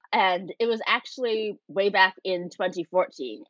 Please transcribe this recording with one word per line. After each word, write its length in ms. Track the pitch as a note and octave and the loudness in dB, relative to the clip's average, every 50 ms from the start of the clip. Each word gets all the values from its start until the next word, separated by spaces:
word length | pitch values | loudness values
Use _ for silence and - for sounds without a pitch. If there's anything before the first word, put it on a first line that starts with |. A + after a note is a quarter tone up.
| _ _ - | _ _ 0
And 400 | A#3 G3+ F#3+ F3+ F3+ G3 F3 - - | 2 4 4 2 0 -2 -6 -6 -2
it 100 | A#3 A#3 | -2 -2
was 120 | A3+ A3 - - | -2 -2 0 0
actually 720 | G#3+ B3 - - - - B3+ A#3 A3 A3 A3 G#3+ G3 - _ - | 0 0 -2 -6 -8 -4 -2 -2 -2 -2 -2 -4 -6 -8 _ -6
way 220 | D3 G3 G3 G3+ | -2 0 0 2
back 260 | G3 G3 F#3 F#3 - _ - | 4 6 4 4 4 _ -4
in 260 | F#3+ F#3 F3 F3 F3 | -4 -2 -2 -4 -6
twenty 360 | - - - F3+ F3+ F3 E3+ | -6 -4 -4 -4 -4 -4 -6
fourteen, 580 | - - F#3 F3+ - - - C#3 B2 G#2+ - - - | -2 0 0 0 0 -2 -10 -10 -10 -10 -12 -12 -8